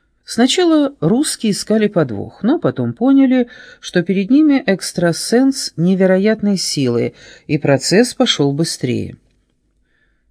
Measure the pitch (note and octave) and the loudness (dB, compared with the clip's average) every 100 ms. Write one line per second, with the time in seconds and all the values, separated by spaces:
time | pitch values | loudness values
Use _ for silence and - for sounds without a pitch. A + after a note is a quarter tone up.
0 | _ _ - - B3+ - F4 D#4 C#4 C#4+ | _ _ -10 -2 0 2 2 2 0 -2
1 | D#3 A#3 D#4 - A3 F#3+ - A3 G#3 G3 | -2 0 -2 -2 -4 -4 -2 0 2 0
2 | C3+ G2+ G#2 - G#3+ D#4+ C#3 B2+ A#2+ A#2+ | -2 -4 -10 -4 -2 0 -2 -2 -6 -2
3 | B3+ C#4 C4+ B3+ A#3+ - - - - F3+ | 2 4 4 2 -2 -8 -20 -20 -6 -4
4 | F3 F#3+ G3 C#4 D#4 C4+ - F#3+ - - | -2 -2 2 2 4 2 0 -4 -4 -2
5 | F3 E3 - A#3 C4+ C4 - - F3 F#3 | -2 -2 -2 2 2 0 -8 -2 0 2
6 | F#3+ F#3 G#3 G#3+ G3+ F#3+ - - C3 A#2+ | 2 2 0 0 -2 -2 -4 -2 -2 0
7 | A#2+ - - - - - C#3+ C#3 - F3+ | -4 -8 -20 -20 -6 -2 0 0 2 2
8 | B3 - B3 - C#3+ C#3+ E3 - C3 A2+ | 2 0 -2 0 -2 -2 -4 -4 -6 -6
9 | F#2+ - _ _ _ _ _ _ _ _ | -6 -12 _ _ _ _ _ _ _ _
10 | _ _ _ | _ _ _